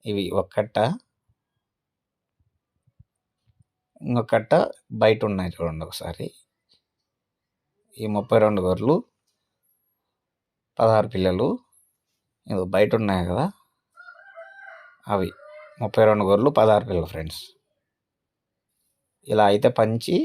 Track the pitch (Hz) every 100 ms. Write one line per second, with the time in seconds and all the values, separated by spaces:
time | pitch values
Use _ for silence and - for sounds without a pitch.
0 | 120 101 90 95 90 - 101 - 113 214
1 | _ _ _ _ _ _ _ _ _ _
2 | _ _ _ _ _ _ _ _ _ _
3 | _ _ _ _ _ _ _ _ _ _
4 | - 120 117 113 110 165 - - _ 113
5 | 110 110 110 98 90 - 85 80 80 -
6 | 85 - - _ _ _ _ _ _ _
7 | _ _ _ _ _ _ _ _ _ -
8 | 110 104 101 113 107 104 90 92 110 175
9 | - _ _ _ _ _ _ _ _ _
10 | _ _ _ _ _ _ _ - 113 110
11 | 107 98 92 92 139 247 _ _ _ _
12 | _ _ _ _ - 101 92 95 104 113
13 | 107 92 87 92 170 - _ _ _ _
14 | 719 - 784 784 762 784 784 - - _
15 | - 101 - - - - - - 110 -
16 | 110 104 98 101 135 143 110 104 123 92
17 | 80 80 80 - - _ _ _ _ _
18 | _ _ _ _ _ _ _ _ _ _
19 | _ _ - 107 104 107 120 120 110 117
20 | - 180